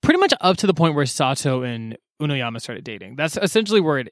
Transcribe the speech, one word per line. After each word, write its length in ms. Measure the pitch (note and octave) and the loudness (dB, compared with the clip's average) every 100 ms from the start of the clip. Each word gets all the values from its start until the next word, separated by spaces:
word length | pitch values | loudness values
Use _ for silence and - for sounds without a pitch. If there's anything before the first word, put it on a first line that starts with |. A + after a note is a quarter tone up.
pretty 180 | - F4 | 4 4
much 140 | G4 - | 4 2
up 160 | F#3 F#3 | 2 2
to 100 | G3+ | 2
the 60 | |
point 200 | D#3+ E3 D3 | 2 2 2
where 100 | C3+ | -2
Sato 560 | - C3+ C3+ D3 B2+ | 0 0 0 -2 -2
and 340 | B2+ A#2 A2+ A2+ _ _ | -2 -6 -8 -12 _ _
Unoyama 400 | D3+ C#3 A#2+ A2+ | -4 -2 -2 -6
started 220 | - A2+ | -10 -12
dating. 320 | G#2+ G#2 F#2 B2+ | -12 -14 -14 -4
That's 220 | D#3 - | -4 0
essentially 440 | G3+ G#3+ G#3 G#3+ | 2 2 4 2
where 160 | D#3+ C#3 | 4 0
it 120 | A#2+ | -4